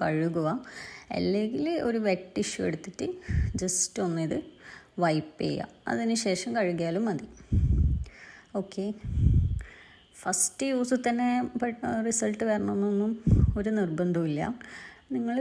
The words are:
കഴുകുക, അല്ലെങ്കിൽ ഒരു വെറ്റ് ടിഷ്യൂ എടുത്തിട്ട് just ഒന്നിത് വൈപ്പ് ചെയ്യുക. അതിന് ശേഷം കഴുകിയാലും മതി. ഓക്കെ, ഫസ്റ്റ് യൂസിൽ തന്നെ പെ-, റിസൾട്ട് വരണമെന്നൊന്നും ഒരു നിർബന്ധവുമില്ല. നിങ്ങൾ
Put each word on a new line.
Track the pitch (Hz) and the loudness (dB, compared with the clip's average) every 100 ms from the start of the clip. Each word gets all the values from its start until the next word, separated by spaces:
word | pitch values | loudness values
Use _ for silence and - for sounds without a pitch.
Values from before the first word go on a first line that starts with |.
കഴുകുക, | 160 156 165 165 156 247 - - - - - - | 0 2 0 0 0 -2 -6 -14 -16 -16 -8 -2
അല്ലെങ്കിൽ | 180 196 220 269 302 339 269 | 0 0 0 -2 0 0 0
ഒരു | 226 214 | 0 2
വെറ്റ് | 185 - - | 0 -2 -4
ടിഷ്യൂ | 202 - 185 | -4 -2 -2
എടുത്തിട്ട് | 160 - - 330 359 - - - - | -4 -8 -8 -6 -6 -2 0 0 0
just | 185 - - - 185 | -2 -2 -2 -2 -2
ഒന്നിത് | 165 160 294 - - - - - - 170 | 0 -2 -4 -6 -16 -20 -20 -14 0 2
വൈപ്പ് | 156 156 - | 2 -2 -4
ചെയ്യുക. | 160 143 - - - | -4 -2 -6 -10 -4
അതിന് | 233 226 226 214 | -2 0 0 0
ശേഷം | 180 240 226 | -2 -2 0
കഴുകിയാലും | 185 170 170 175 226 | 0 0 0 0 -2
മതി. | 165 - - - - - - - - - - - - - 202 | -4 -6 -16 0 2 4 4 4 2 -4 -12 -20 -20 -8 -6
ഓക്കെ, | 196 - 202 214 - - - - - - - - - - _ - | -4 -4 -4 -4 -4 2 6 6 4 -2 -8 -16 -20 -20 _ -8
ഫസ്റ്റ് | - 190 - - 269 | -4 0 0 0 0
യൂസിൽ | 262 247 254 240 | 0 2 2 2
തന്നെ | 240 247 247 247 - | 0 2 0 -2 -2
പെ-, | 240 233 233 226 226 | -4 -2 -2 -2 0
റിസൾട്ട് | 226 214 214 226 | 0 0 0 0
വരണമെന്നൊന്നും | 208 202 202 202 202 208 226 - - - - | 0 0 0 2 2 0 0 4 6 6 4
ഒരു | 202 214 | 0 0
നിർബന്ധവുമില്ല. | 180 160 180 170 160 147 165 247 - - - - - | 0 0 0 2 0 -2 -4 -6 -12 -18 -18 -20 -8
നിങ്ങൾ | 254 233 247 | -4 -2 -2